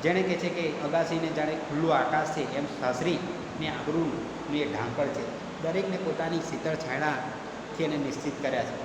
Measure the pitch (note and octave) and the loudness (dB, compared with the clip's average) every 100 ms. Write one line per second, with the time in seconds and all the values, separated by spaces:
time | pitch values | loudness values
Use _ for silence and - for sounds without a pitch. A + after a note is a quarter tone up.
0 | D#3 F3+ F#3 F3 F3 E3+ E3 D3 D3 E3 | 4 4 4 2 0 0 0 0 2 2
1 | E3 E3 D#3+ D#3 D3+ D#3+ - D3+ E3 D3 | 2 2 0 0 0 0 -2 2 4 6
2 | B2+ D3+ D3+ - B2+ C3+ D3 - B2+ B2 | 6 4 2 0 -2 -2 -2 -2 0 2
3 | D#3+ D#3+ - - - - D#3 D3+ B2+ D#3+ | 2 0 0 -4 -6 -4 -4 -4 0 2
4 | E3 A2+ A2 - - D3 C#3+ G#2+ A#2+ A#2+ | 2 0 -4 -6 -4 0 0 0 -2 0
5 | D3 A#2+ - - - - D#3+ F3+ G3 F#3 | 0 0 -4 -6 -8 -4 0 0 0 0
6 | F#3 D3 E3 E3+ D#3 - D#3+ D#3 - C3+ | 0 0 0 0 -2 -2 -2 -2 -2 0
7 | D3+ C3+ A2 - - - - - B2 D3 | 2 0 -2 -6 -8 -8 -8 -2 0 0
8 | C#3 B2 D3+ C#3 C#3 B2+ C3+ A#2 | 0 -2 -4 -2 0 0 0 -4